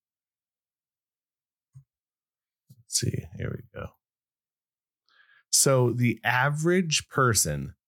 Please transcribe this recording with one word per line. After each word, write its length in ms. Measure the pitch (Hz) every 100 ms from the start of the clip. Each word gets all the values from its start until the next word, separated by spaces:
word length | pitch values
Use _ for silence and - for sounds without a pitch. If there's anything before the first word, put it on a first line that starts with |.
| _ _ _ _ _ _ _ _ _ _ _ _ _ _ _ _ _ - _ _ _ _ _ _ _ _ _ -
Let's 240 | - -
see. 240 | - - - -
Here 140 | - -
we 240 | - -
go. 80 | - _ _ _ _ _ _ _ _ _ _ _ _ _ _ _ -
So 420 | - 143 135 123
the 280 | 123 120 -
average 840 | 110 123 135 147 160 180 170 147 -
person 680 | - 127 98 82 71 69 -